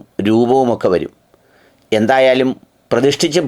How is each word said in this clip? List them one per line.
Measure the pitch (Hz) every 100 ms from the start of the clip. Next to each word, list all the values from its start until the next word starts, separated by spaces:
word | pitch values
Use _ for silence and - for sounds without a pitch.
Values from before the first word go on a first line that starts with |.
| - - 101
രൂപവുമൊക്കെ | 113 120 135 123 107 104
വരും. | 87 - - _ _ _ _ _ _ _
എന്തായാലും | 107 117 131 131 127 131 - _ _ _
പ്രതിഷ്ഠിച്ച് | 117 139 143 165 165